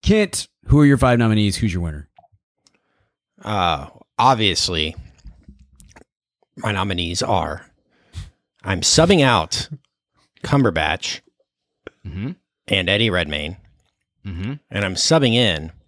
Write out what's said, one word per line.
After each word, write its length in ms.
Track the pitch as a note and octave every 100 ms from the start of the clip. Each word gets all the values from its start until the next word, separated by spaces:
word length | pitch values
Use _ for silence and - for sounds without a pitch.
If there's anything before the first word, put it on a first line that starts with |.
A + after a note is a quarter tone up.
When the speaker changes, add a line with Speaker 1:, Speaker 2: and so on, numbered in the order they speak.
Speaker 1:
Kent, 460 | - G#3+ G3+ - - _ -
who 120 | C#3+
are 60 |
your 140 | D3 C#3
five 200 | B2+ A#2+
nominees? 380 | A#2 G#2+ G#2 F#2+
Who's 160 | A2
your 80 | F2
winner? 280 | E2+ D2 C#2 _ _ _ _ _ _ _ _ _ _ _ _ _
Speaker 2:
Uh, 440 | - G#2 F2 D2+ C#2+ - _ -
obviously, 760 | A#2+ B2+ G#2+ F2 - E2+ D#2 - - _ - - - - _ _ - - _ _ _ _ _ -
my 120 | -
nominees 500 | G2+ G2 F2+ E2+ F2
are, 460 | - G2 D#2 D2+ - _ _ _ _ - - _ _ _
I'm 200 | - F#2+
subbing 420 | - - E3+ F#3+
out 440 | C#3 A2 D#2+ - - D3+ _ _ _ _ _ _
Cumberbatch 760 | - C#3 B2 E2 D#2 E2 - - _ _ _ _ _ _ - _ F#2+
Speaker 1:
Mm-hmm. 240 | D#2+ A#2 F3+ _ _ -
Speaker 2:
and 200 | G2 F2+
Eddie 220 | G2+ A2+
Redmayne, 460 | F2+ D#2 D2 D2+ F#2 _ _ _ _ _ _
Speaker 1:
Mm-hmm. 280 | G#2 E2+ G2 C#3+ _
Speaker 2:
and 140 | G#2
I'm 100 | G2+
subbing 400 | F#2 - D#3 C3+
in 380 | A#2 A#2 D#2+ D#2 -